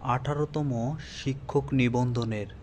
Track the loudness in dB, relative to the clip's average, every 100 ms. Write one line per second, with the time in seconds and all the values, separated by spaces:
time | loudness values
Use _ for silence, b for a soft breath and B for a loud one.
0 | 0 0 0 0 0 0 0 0 0 -2
1 | -8 -6 -4 -4 0 0 2 4 4 4
2 | 2 0 0 -2 -4 -10